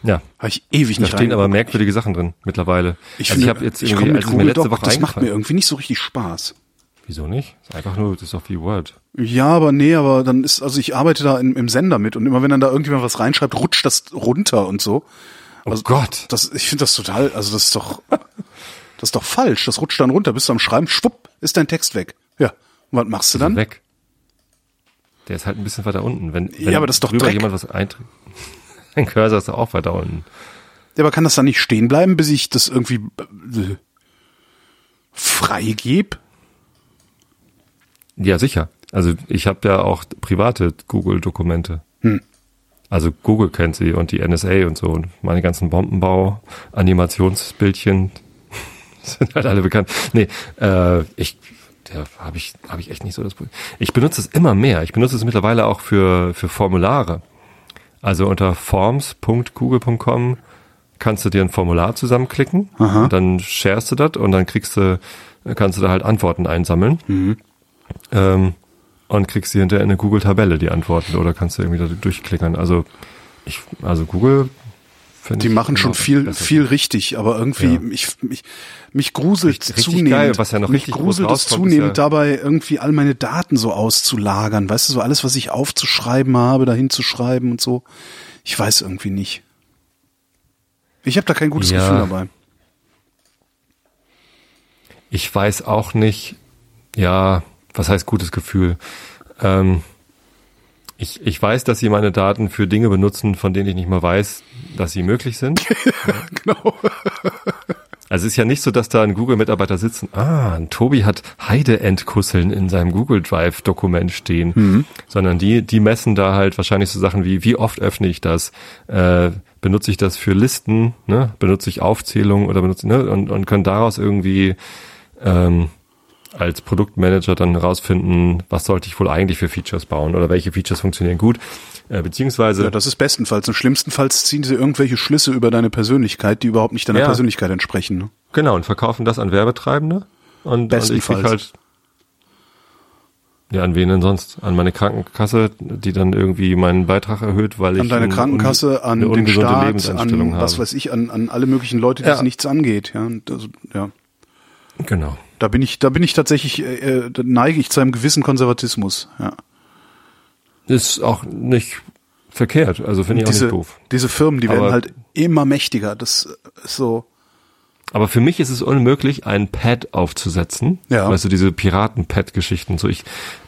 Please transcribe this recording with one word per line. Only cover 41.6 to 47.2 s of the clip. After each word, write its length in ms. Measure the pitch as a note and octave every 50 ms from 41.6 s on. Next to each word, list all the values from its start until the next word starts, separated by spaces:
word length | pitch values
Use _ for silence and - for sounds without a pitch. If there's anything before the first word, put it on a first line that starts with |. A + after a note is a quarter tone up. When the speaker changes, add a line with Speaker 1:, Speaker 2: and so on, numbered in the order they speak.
| E2+ - E2+ D#2+ - _ _ _
Speaker 2:
Hm. 220 | - A2+ G#2 F#2+ - _ _ _ _ _ _ _ _ _ _ _ _ _
Speaker 1:
Also 220 | G2+ F2 D#2 E2 D#2 _ _
Google 260 | - G#2+ G#2+ G#2+ E2+
kennt 260 | - - E2+ E2 D#2
sie 160 | - F2 E2
und 200 | E2+ - E2+ D#2+ -
die 80 | -
N 100 | - E2+
S 140 | F2 E2+ F#2+
A 200 | F#2 F#2 F#2+ F#2
und 120 | E2+ D#2+ -
so 100 | - F2
und 200 | D#2+ D#2+ E2 F2+ - _
meine 200 | - F#2 E2+ F2
ganzen 280 | E2+ F2+ E2+ - F#2 E2
Bombenbau-Animationsbildchen 2500 | D#2+ F2 F#2 - - G2 F2+ F#2 F#2 F#2 F#2+ F#2+ G2+ G#2+ _ - - - - - - - F#2+ F#2 F#2 F2+ F2+ E2+ - -